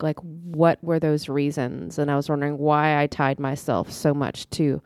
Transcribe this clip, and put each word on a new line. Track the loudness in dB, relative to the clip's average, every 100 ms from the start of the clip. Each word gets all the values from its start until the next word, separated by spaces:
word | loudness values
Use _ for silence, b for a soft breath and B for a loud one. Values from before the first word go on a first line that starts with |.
like, | -4 -4
what | -8 -14 -8 4 4 4
were | 0 0
those | 2 0 0
reasons?" | 0 0 0 -4 -4 -6 -2
And | 0
I | 0
was | 0
wondering | -2 -2 0
why | 2 4 4 2
I | 0
tied | 2 0 0
myself | -2 -4 0 0 -2
so | -2 0
much | 2 -2 -4 -8
to | -2 0 0